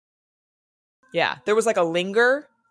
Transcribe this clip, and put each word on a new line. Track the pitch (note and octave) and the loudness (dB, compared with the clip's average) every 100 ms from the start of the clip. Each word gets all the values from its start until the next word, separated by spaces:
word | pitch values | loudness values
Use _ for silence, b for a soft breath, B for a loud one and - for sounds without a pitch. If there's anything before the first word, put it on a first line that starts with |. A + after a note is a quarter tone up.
| _ _ _ _ _ _ _ _ _ _ _ | _ _ _ _ _ _ _ _ _ _ _
Yeah. | E3+ A2+ - | -2 -2 -2
There | - | -2
was, | G#3+ | 0
like, | A3 G3 | 0 0
a | |
linger, | E3+ E3+ F#3 G#3 A#3+ C#4+ - _ _ | 0 -2 -2 0 2 0 -6 _ _